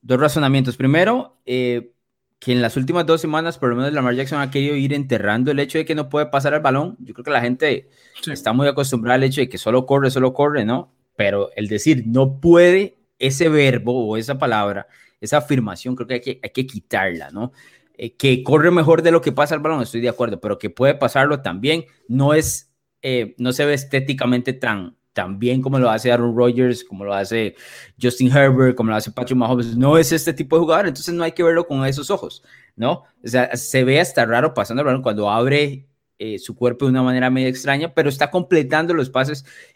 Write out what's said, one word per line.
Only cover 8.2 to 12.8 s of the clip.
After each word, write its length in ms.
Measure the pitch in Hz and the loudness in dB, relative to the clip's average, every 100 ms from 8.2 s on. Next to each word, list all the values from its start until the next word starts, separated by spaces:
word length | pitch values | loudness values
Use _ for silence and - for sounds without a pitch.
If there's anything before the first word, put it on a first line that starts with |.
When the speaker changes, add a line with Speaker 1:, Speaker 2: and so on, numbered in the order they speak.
Speaker 2:
Sí. 100 | - | -12
Speaker 1:
está 220 | 139 110 | -6 -2
muy 140 | 123 143 | 0 0
acostumbrada 480 | 139 139 120 117 131 | 0 -2 -2 0 2
al 80 | |
hecho 160 | 135 135 | 2 0
de 80 | 127 | -4
que 100 | 92 | -4
solo 280 | 110 123 131 | 0 0 2
corre, 240 | 139 135 | 2 2
solo 220 | 131 127 | 2 0
corre, 320 | 127 147 147 | 2 0 0
¿no? 280 | 107 131 - _ _ - | -2 -4 -6 _ _ -4
Pero 340 | 101 101 101 - | -2 0 -4 -6
el 120 | 104 | -6
decir 360 | 107 151 139 110 | -2 2 0 2
"no 340 | 123 135 135 | 2 2 2
puede", 580 | 170 170 175 185 | 6 8 8 6